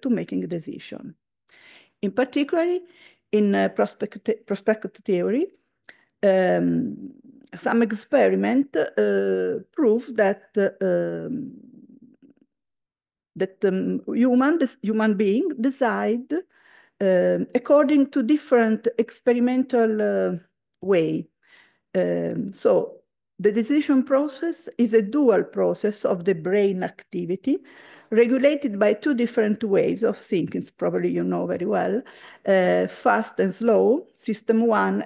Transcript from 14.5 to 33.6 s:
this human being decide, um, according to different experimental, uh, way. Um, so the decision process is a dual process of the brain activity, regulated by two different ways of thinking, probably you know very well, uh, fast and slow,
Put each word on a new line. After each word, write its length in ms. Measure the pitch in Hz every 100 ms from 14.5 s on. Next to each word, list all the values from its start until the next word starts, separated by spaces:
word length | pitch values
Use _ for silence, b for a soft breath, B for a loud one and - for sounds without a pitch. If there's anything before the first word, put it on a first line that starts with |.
| 330
this 200 | 262 -
human 340 | 202 220 214 196
being 340 | 208 220 370 -
decide, 760 | 254 262 240 202 208 240 254 311 - b b b b -
um, 440 | 196 180 180 175 180
according 560 | 247 - 294 277 302 277
to 140 | 285
different 640 | 226 302 - 247 220 220 226 -
experimental, 1040 | 233 - - 240 247 254 262 240 226 214
uh, 360 | 208 196 185 175 _ _ _ -
way. 440 | 185 185 160 160 - _ b b b b _
Um, 600 | - 175 175 170 - 202
so 480 | - - - - - _ _ _ -
the 140 | 196
decision 520 | 208 226 294 294 269
process 640 | 254 269 294 - 339 330 - -
is 160 | 233 220
a 60 |
dual 420 | 202 277 262 196
process 640 | 185 202 180 175 208 208 -
of 180 | 190
the 100 | 170
brain 500 | 175 165 208 202 185
activity, 760 | 170 - - 180 170 190 - 285 B B B B B
regulated 680 | 220 233 254 277 302 285 202
by 140 | 208
two 200 | 214 302
different 500 | 247 233 240 214 208
ways 400 | 214 190 - 185
of 140 | 226 214
thinking, 460 | - 185 151 - - -
probably 320 | 175 180 175
you 140 | 175
know 220 | 180 175 175
very 200 | 175 175
well, 360 | 196 180 208 - B B B -
uh, 400 | 190 180 180 185
fast 520 | - - 208 220 -
and 140 | 190
slow, 540 | 175